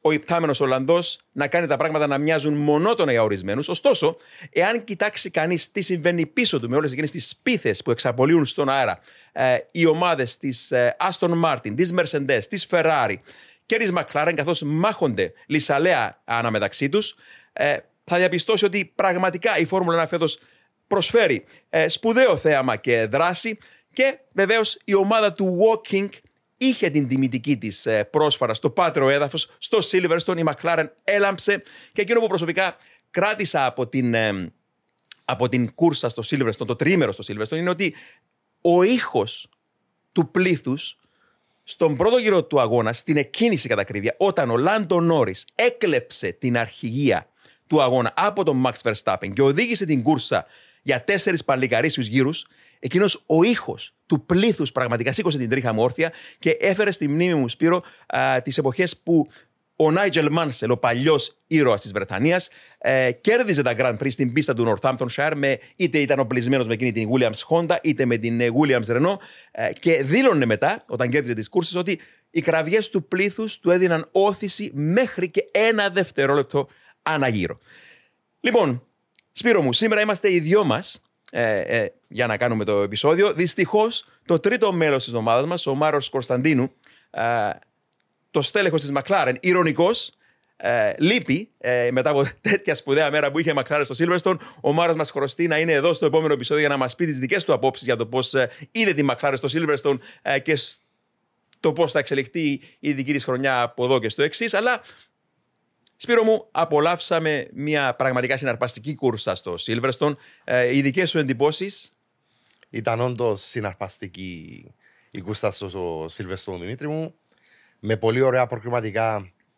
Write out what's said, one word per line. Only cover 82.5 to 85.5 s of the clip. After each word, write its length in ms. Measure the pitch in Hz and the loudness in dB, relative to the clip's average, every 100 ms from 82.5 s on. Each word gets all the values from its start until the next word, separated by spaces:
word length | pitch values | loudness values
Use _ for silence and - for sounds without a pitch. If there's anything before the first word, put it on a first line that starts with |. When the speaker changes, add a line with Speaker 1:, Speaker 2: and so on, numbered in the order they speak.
| 113 104 | 0 0
Speaker 1:
το 160 | 104 | 0
επεισόδιο. 520 | 101 104 143 170 202 | 0 0 2 4 2
Δυστυχώς, 720 | 156 175 - 175 214 220 233 - _ - | 2 -2 0 0 2 0 -2 -12 _ -2
το 140 | 170 | 0
τρίτο 340 | 202 240 208 | 2 2 0
μέλος 300 | 180 156 139 | 2 2 0
της 100 | 120 | -2
ομάδας 320 | 117 110 117 | -2 2 2
μας, 220 | 147 | 0